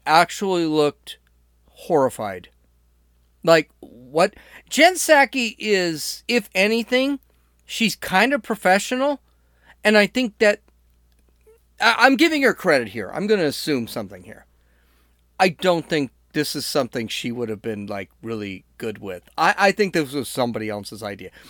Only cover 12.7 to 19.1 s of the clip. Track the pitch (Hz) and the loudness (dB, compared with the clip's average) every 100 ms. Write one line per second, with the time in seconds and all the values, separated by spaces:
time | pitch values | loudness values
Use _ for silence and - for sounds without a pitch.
12.7 | 143 113 110 92 - 202 214 156 123 - | 0 0 -8 -8 -6 -2 0 0 -4 -4
13.7 | 139 113 - 98 95 90 110 _ _ _ | -4 -4 -8 -12 -14 -20 -20 _ _ _
14.7 | _ _ _ _ _ _ - 190 147 185 | _ _ _ _ _ _ -2 -2 0 0
15.7 | 170 - 160 135 - _ 156 147 147 - | 0 0 -2 -2 -8 _ -4 -4 -6 -4
16.7 | 151 127 131 110 - 123 120 117 104 113 | -2 -2 -4 -8 -6 -6 -6 -6 -6 -8
17.7 | 104 101 101 95 _ 113 113 104 92 - | -8 -8 -10 -12 _ -10 -8 -8 -10 -16
18.7 | - 117 98 101 | -10 -10 -8 -12